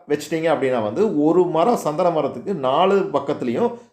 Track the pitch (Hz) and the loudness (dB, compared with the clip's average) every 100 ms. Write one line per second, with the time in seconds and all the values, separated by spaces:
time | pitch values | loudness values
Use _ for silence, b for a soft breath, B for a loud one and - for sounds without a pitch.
0 | - 147 - 165 165 139 131 123 107 123 | -4 -4 -2 -2 0 0 0 0 -2 0
1 | 220 151 147 170 175 160 190 240 156 156 | 0 2 2 4 2 2 2 2 -2 0
2 | 180 160 139 120 151 185 127 143 185 196 | 0 0 -2 -6 -6 -4 0 2 4 2
3 | 170 139 - 139 127 123 233 B B | 0 -2 -2 -4 -4 -2 -2 B B